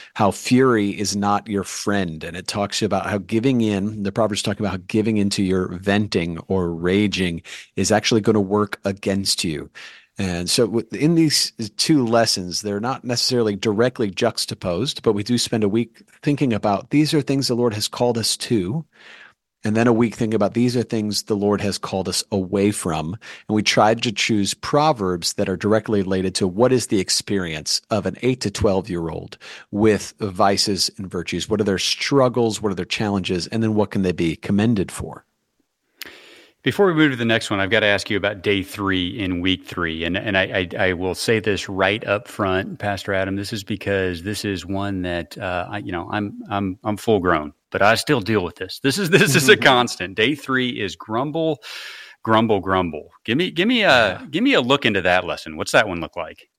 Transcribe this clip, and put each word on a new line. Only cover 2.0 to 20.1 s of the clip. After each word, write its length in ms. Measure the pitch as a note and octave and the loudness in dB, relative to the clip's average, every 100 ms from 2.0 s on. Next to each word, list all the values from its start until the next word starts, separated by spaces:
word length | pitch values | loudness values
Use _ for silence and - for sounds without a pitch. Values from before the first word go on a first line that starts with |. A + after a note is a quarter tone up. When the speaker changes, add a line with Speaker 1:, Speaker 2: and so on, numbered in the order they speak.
| F2+ D#2+ | 0 -6
Speaker 1:
And 120 | D2+ E2+ | -10 -12
it 120 | F2 | -8
talks 340 | G#2+ G2+ - | -4 -4 -2
about 240 | G#2+ F#2+ F#2 | 0 0 -2
how 120 | G#2 | -4
giving 420 | F#2 A2+ C3 B2+ | -2 0 2 2
in, 420 | A2 G2+ G2+ G#2+ | 2 0 -2 -4
the 80 | G2 | -4
Proverbs 320 | G2+ A2 G#2 | 0 0 0
talk 160 | - G2 | -2 -2
about 140 | G2+ | -2
how 80 | F#2 F2 | -4 -2
giving 300 | G#2+ G#2+ G#2+ | 0 2 2
into 240 | G2+ G#2 | 2 2
your 260 | F#2+ F#2+ F#2 | 0 2 0
venting 680 | F2+ F#2+ G2+ G#2 G2+ E2+ E2+ - | -4 0 0 2 -2 -2 -6 -4
or 260 | F#2+ F2 | -2 -2
raging 680 | E2 F2 G2 G#2 F#2 F#2 E2+ - - - - | -2 0 2 2 0 -4 -4 -10 -18 -12 -4
is 160 | G2 | 2
actually 280 | G#2 - A2+ | 2 4 2
gonna 200 | G#2 G#2+ | 4 2
work 400 | F#2+ G#2 G#2 - | 2 0 -2 -4
against 600 | G2 G2 G2+ G2 G2 - | -6 -4 -2 -2 -2 -2
you. 260 | F2 D2 - - - - _ - | -2 -4 -8 -16 -20 -20 _ -8
And 320 | F#2+ F2 F2+ | -4 -4 -2
so 160 | - A2+ | 0 2
w-, 220 | A2+ G#2+ | 0 -4
in 220 | G2+ D3 | 0 2
these 380 | E3+ D#3+ A#2+ - - G#2+ - | 4 4 2 -2 -6 -10 -4
two 280 | - D#3 | 2 2
lessons, 560 | A#2 A#2 A2+ - F2+ E2 | 4 2 2 0 -4 -6
they're 200 | G#2+ G2+ | -4 -4
not 240 | A#2 B2+ | -4 -6
necessarily 500 | B2 A#2 - B2 A2 | -4 -2 0 2 0
directly 560 | G2+ A2+ G#2 B2 - G#2+ | 0 0 2 2 0 -4
juxtaposed, 920 | F#2 A#2 - - G#2+ F#2+ F2 C3+ - | 0 -2 -2 -8 -6 -4 -2 -2 -2
but 100 | - | 0
we 100 | G2+ | 0
do 160 | G#2 A#2+ | 0 -2
spend 240 | - A#2 | 0 0
a 80 | G#2 | 0
week 320 | A2 A2+ _ _ _ | 0 -2 _ _ _
thinking 300 | - C#3+ C#3 | -2 0 0
about 380 | G#2 - G2 - | 0 0 0 0
these 240 | C#3+ D3+ | 2 2
are 80 | D#3+ | 2
things 240 | C3 C#3 B2+ | 0 -2 0
the 80 | |
Lord 180 | A#2 A#2+ | 0 0
has 140 | G#2+ - | 0 -6
called 300 | - B2 A2+ | -2 0 0
us 180 | G#2+ - | -2 -4
to. 460 | - A#2 F2+ D3 - _ - - - _ _ _ | 0 0 0 -4 -8 _ -20 -20 -20 _ _ _
And 100 | G#2+ | -2
then 140 | A2 A#2+ | 2 4
a 40 | |
week 220 | A2+ A#2 | 4 2